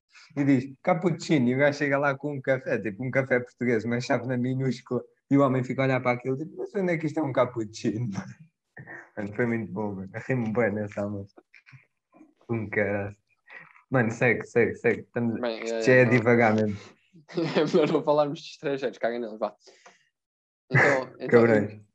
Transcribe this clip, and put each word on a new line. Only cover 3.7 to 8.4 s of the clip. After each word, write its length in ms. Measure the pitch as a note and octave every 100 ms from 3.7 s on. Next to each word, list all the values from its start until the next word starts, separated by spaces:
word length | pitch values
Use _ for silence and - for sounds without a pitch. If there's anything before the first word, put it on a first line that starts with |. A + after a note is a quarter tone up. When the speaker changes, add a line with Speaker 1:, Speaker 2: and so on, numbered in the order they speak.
| A2+
Speaker 1:
uma 160 | A#2 A#2+
chávena 360 | B2+ B2+ C3 B2
minúscula, 680 | B2+ C3 C3+ A#2+ - B2 - _ _
e 60 | C#3
o 40 |
homem 200 | C#3 C3
fica 200 | B2 A#2+
a 20 | C3+
olhar 140 | B2+
para 120 | B2
aquilo, 240 | A#2+ C3 C3+
tipo, 180 | D#3 -
"Mas 180 | -
onde 180 | G#3 F3+
é 60 | E3
que 80 | D#3
isto 140 | D#3
é 20 |
um 100 | C#3+
cappuccino?" 800 | C3 A#2+ A#2 G#2+ - A#2 G#2+ A#2
<laughs> 400 | F#2+ - -